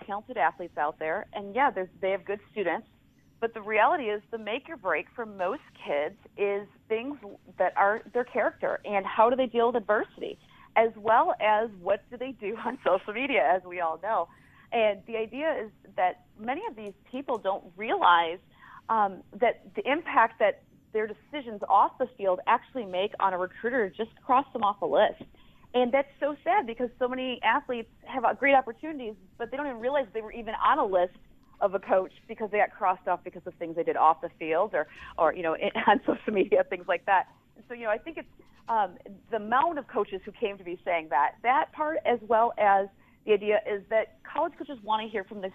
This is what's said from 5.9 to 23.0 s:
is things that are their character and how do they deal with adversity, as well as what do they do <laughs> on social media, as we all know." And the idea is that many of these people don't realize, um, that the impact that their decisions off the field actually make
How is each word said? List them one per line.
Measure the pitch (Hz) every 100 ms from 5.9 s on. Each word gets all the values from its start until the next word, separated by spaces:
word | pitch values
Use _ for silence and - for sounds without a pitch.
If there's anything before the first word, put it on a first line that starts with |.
| 147 151 202 - -
is | 202 202 202 _ -
things | 220 254 285 202 - - -
that | 180 -
are | 196 220 -
their | 240
character | 247 240 214 - 180 -
and | - 202
how | 190 - 226
do |
they | 254 262
deal | 233 233
with |
adversity, | 240 - 214 392 - - - _ - - -
as | 226 220
well | 208 233 349 -
as | 208 214 233 196
what | 175 208 -
do | 233
they | 262
do | 254 202 220
<laughs> |
on | 226 269 -
social | 185 -
media, | 208 277 220
as | 151 185
we | 185 175
all | 165 160
know." | 190 214 170 - _ - -
And | 233 214 202 -
the | 226
idea | 220 254 311 -
is | 214 - - 196
that | 185 180 _ -
many | 220 285 440
of | 220
these | 208 185 _
people | 254 - 233
don't | 190 196 185 175
realize, | 220 370 233 170 170 180 _ _ - - -
um, | 226 202 185 - 202
that | 233 - 196
the | - 214
impact | 294 - 269 226 -
that | 208 - _ _ _
their | 214 214
decisions | 208 _ 294 240 208 220
off | 196 247 -
the | 254 -
field | 196 180 -
actually | 240 - 262
make | 196 180